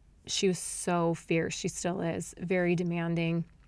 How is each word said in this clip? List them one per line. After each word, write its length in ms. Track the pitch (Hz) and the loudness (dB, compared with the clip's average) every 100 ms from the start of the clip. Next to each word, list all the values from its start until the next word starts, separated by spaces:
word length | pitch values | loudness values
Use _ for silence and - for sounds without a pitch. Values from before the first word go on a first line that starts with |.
| - - - | -20 -20 -6
she 220 | - 196 | 0 2
was 100 | 175 | 2
so 560 | - - - 175 170 | -2 -4 0 2 2
fierce. 400 | 165 - 165 165 | 0 0 2 2
She 140 | - 185 | -2 -4
still 320 | - 180 170 | -4 -2 -2
is 340 | 170 175 165 - | -2 -2 -6 -8
very 360 | 175 185 180 | -2 2 4
demanding. 720 | 175 180 170 170 170 165 170 165 - | 2 2 0 0 0 2 0 -2 -10